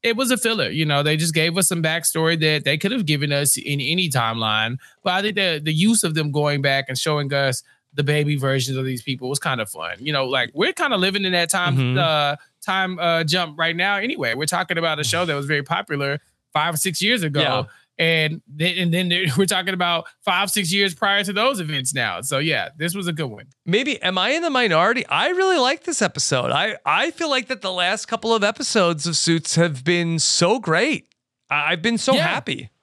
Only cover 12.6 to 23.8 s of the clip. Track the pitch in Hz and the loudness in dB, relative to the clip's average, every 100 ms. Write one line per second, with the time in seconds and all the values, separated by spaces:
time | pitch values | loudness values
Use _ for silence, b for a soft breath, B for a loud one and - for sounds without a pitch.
12.6 | - 190 185 180 170 165 160 180 170 151 | -4 -2 -2 0 0 2 2 0 -2 -2
13.6 | 165 170 190 202 226 302 123 120 156 175 | -2 0 0 0 -2 -2 -2 -2 -2 -2
14.6 | 185 170 165 151 143 170 175 143 143 151 | -2 -2 0 -2 -2 0 0 -2 -2 -2
15.6 | 139 170 208 143 139 143 _ _ _ 151 | -2 -4 -2 -4 -2 -4 _ _ _ -2
16.6 | 160 156 190 160 196 240 160 143 147 131 | 0 0 -4 -2 0 0 0 0 0 0
17.6 | - B B - 165 160 156 160 _ 147 | -4 B B -2 0 2 0 -4 _ -4
18.6 | 170 175 175 170 185 175 185 131 196 190 | -2 0 0 0 0 0 0 2 2 2
19.6 | 185 185 175 170 - B - 180 196 214 | -2 -2 0 0 -4 B -2 0 0 -2
20.6 | 175 196 196 160 202 202 196 202 240 254 | 0 0 0 0 0 2 0 0 0 0
21.6 | 160 147 131 139 113 87 127 135 160 135 | -4 -4 -4 -2 -2 -2 -2 -2 0 0
22.6 | 87 160 165 190 180 156 143 107 - _ | -2 -6 -6 -4 -4 -4 -6 -8 -18 _
23.6 | - 190 | 0 0